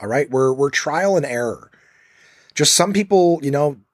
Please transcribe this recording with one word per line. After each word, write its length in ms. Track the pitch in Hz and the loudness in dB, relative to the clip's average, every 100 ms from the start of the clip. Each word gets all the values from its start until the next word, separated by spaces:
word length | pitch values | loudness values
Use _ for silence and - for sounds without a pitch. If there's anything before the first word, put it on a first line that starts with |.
All 80 | 101 | -4
right. 200 | 123 143 | -2 -2
We're, 240 | 127 131 | 0 0
we're 180 | 131 139 | 2 0
trial 460 | - - 156 196 190 | -2 -2 0 2 0
and 80 | |
error. 460 | 143 120 120 95 - _ _ _ _ _ _ _ _ | 0 -2 -4 -6 -14 _ _ _ _ _ _ _ _
Just 200 | - 151 | -2 0
some 180 | - 175 | 2 2
people, 460 | 196 196 196 175 170 | 0 2 4 4 2
you 100 | 143 | -2
know, 240 | 143 147 139 _ | -2 -2 -4 _